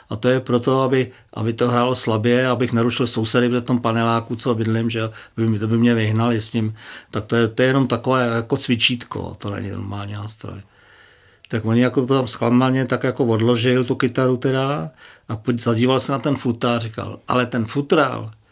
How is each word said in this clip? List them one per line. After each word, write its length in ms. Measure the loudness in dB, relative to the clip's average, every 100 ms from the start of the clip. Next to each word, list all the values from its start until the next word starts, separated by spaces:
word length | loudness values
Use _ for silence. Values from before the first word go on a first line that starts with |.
| -12
a 60 | -2
to 140 | 2
je 100 | 2
proto, 420 | 2 0 2 2
aby, 300 | 2 2 0 -8 _
aby 200 | -4 -4
to 140 | 0 2
hrálo 280 | 2 2 0
slabě, 520 | 0 0 2 2 2
abych 260 | 0 0
nerušil 340 | 2 0 0 -2
sousedy 400 | -2 0 2 2
v 140 | 0
tom 180 | 0 0
paneláku, 560 | 0 0 2 0 -2 -4
co 200 | -2 0
bydlím, 340 | 0 0 -2
že 100 | -4
jo, 120 | -6 -8 -12 -2
by 100 | 0
mi, 120 | 0
to 80 | 0
by 100 | 2
mě 160 | 4
vyhnali 480 | 4 2 2 0 0
s 80 | -2
tím, 260 | -2 -4 -6 -16 -20 -8
tak 140 | -8 -2
to 100 | 0
je, 120 | 2
to 140 | 2
je 60 | 2
jenom 200 | 2 2
takové 400 | 0 0 0 2
jako 300 | -2 -2 -4
cvičítko, 800 | 0 0 0 -2 -6 -10 -10 -10
to 100 | -8
není 200 | -6 -8
normální 440 | -8 -8 -8 -8
nástroj. 480 | -10 -10 -12 -14 -16 -18 _ _ -20 -20 _ _ _ -6
Tak 180 | -4 0
oni 160 | 2
jako 200 | 2 2
to 120 | 2
tam 140 | 2 0
zklamaně 580 | 0 2 4 4 2 0
tak 180 | 0
jako 220 | -2 0 0
odložil 600 | 2 2 2 2 2 0
tu 100 | -2
kytaru 420 | 0 2 0 2
teda 520 | 0 0 -2 -4 -8 -14 -20 -20 -10
a 60 | -6
pojď-, 280 | -4 -2
zadíval 360 | 0 2 4 2
se 120 | 0
na 80 | -2
ten 160 | 0 0
futrál, 440 | -2 -2 0 0
říkal, 400 | -4 -8 -10 -8 -2
ale 180 | 0 0
ten 200 | -2 -2
futrál, 640 | -4 2 2 2 -2 -10 -16 _